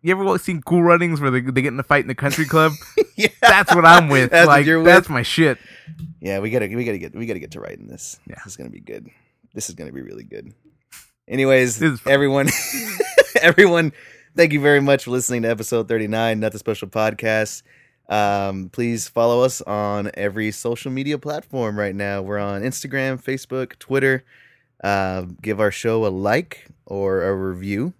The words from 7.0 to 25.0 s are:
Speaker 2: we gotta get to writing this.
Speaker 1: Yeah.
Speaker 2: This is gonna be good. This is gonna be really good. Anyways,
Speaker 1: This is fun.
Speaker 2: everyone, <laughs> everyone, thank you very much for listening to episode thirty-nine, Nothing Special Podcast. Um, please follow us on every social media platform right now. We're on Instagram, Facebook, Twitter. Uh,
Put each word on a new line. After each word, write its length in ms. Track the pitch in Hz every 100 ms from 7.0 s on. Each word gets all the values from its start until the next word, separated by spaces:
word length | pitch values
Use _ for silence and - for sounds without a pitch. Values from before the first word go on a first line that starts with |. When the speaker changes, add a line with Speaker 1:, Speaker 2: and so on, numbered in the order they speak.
| 85 -
Speaker 2:
we 100 | 113
gotta 140 | 92
get 100 | -
to 100 | -
writing 280 | 52 - 52
this. 320 | 64 - - -
Speaker 1:
Yeah. 80 | -
Speaker 2:
This 80 | 98
is 40 | -
gonna 140 | 62
be 80 | 50
good. 300 | - 52 - _ _ _ _
This 140 | - -
is 60 |
gonna 160 | 82 76
be 120 | 65
really 200 | 60 52
good. 320 | 53 52 - _ _ _ _ - _ _ _
Anyways, 540 | 127 135 131 127 110
Speaker 1:
This 140 | 160
is 60 | 123
fun. 120 | -
Speaker 2:
everyone, 360 | 139 143 139 139 - - 269 226
<laughs> 480 | 180 762 719 - -
everyone, 500 | 165 165 196 170 160 - - - _ -
thank 160 | 170
you 80 | 147
very 180 | 143 143
much 220 | 139 135
for 80 | -
listening 320 | 127 120 123
to 60 | 117
episode 400 | 113 110 117 110
thirty-nine, 500 | 113 107 110 113 110
Nothing 220 | 110 104
Special 260 | - 104 98
Podcast. 800 | 113 107 104 113 110 107 - _ _ _ _ _
Um, 600 | 104 104 101 98 98 92
please 400 | - 117 117 -
follow 340 | - 117 120
us 200 | 131 -
on 500 | - 104 104 104 101
every 380 | - 101 101 107
social 400 | 104 117 120 139
media 260 | 131 139 147
platform 580 | 147 147 - 135 113 104
right 180 | 101
now. 280 | 98 101 101
We're 160 | 95 104
on 240 | 101 98
Instagram, 580 | 117 127 139 135 131 131
Facebook, 600 | - 135 - 131 127 -
Twitter. 420 | - 135 135 131 _ _ _ _ _ _
Uh, 380 | 98 101